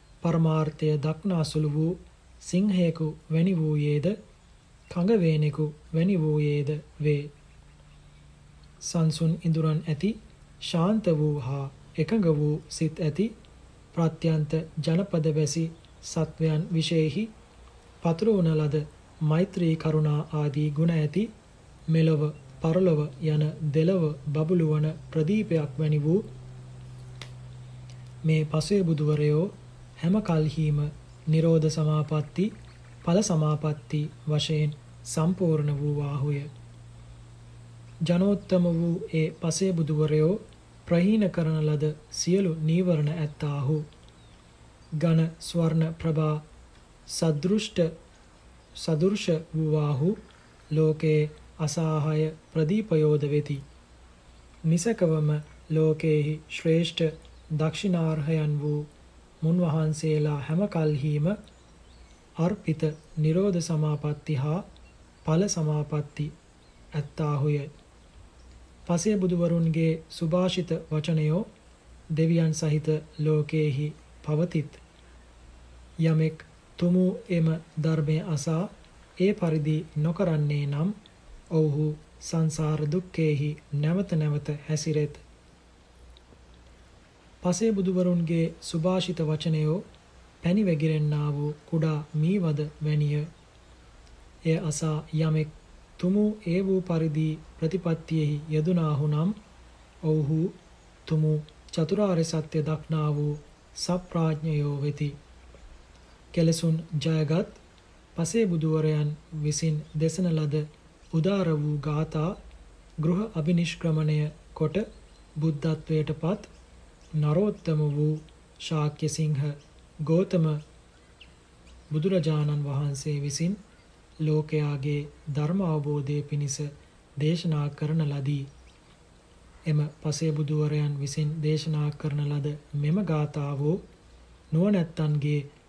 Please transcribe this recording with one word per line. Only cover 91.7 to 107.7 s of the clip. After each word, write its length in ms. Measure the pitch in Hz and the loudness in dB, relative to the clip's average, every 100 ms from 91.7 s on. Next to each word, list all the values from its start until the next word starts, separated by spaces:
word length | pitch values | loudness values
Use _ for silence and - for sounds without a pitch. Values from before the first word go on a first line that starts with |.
| 165 160 151 151 | 0 0 -2 -4
මීවද 480 | 151 165 202 165 147 151 - | 0 2 2 0 0 -4 -4
වැනිය. 460 | 151 147 147 147 165 - - - - - - - - - - - | -2 0 0 0 -4 -12 -20 -20 -20 -20 -20 -20 -20 -20 -20 -4
එය 160 | 160 160 | 0 0
අසා 400 | 160 - 160 151 - | 0 -2 -2 -4 -2
යමෙක් 360 | 156 160 156 156 - - - - | 0 2 0 -2 -8 -20 -20 -20
තුමු 300 | - 180 202 214 208 | -4 0 2 2 0
ඒ 160 | 170 180 | -2 0
වූ 180 | 190 190 | 2 0
පරිදි 480 | 180 165 160 151 156 156 - | 0 0 0 0 -2 -4 -10
ප්‍රතිපත්තියෙහි 840 | - 165 185 170 165 - 160 147 147 156 | -4 -2 -2 -2 -4 -2 0 0 -2 -2
යෙදුනාහු 600 | 156 160 175 156 143 151 | 0 2 2 2 0 0
නම් 240 | 151 180 220 - - - - - - | 2 0 -2 -12 -20 -20 -20 -20 -6
ඔවුහු 380 | 156 156 143 160 185 - - - - - | 0 2 2 0 -2 -6 -20 -20 -20 -14
තුමු 320 | - 156 156 151 - - - | -2 0 2 0 -4 -18 -8
චතුරාර්ය 580 | 170 156 202 202 165 | -2 0 2 2 2
සත්‍ය 340 | 160 160 151 156 | 0 -2 -2 -2
දක්නා 480 | 147 156 - 156 151 | -2 -4 -2 -2 0
වූ 240 | 147 147 151 - - - | 0 -2 -4 -12 -20 -18
සප්‍රාඥයෝ 1000 | - - 180 - 170 160 151 160 147 147 143 | -8 -2 -4 -2 0 0 0 -2 0 0 -2
වෙති. 340 | 147 147 143 - - - - - - - - - - - - | -4 -4 -6 -8 -20 -20 -20 -20 -20 -20 -20 -20 -20 -20 -6
කෙලෙසුන් 460 | 175 165 160 165 160 - 151 | 2 2 2 0 0 -2 -4
ජයගත් 540 | 160 160 151 165 - - - | 0 0 2 0 -2 -10 -20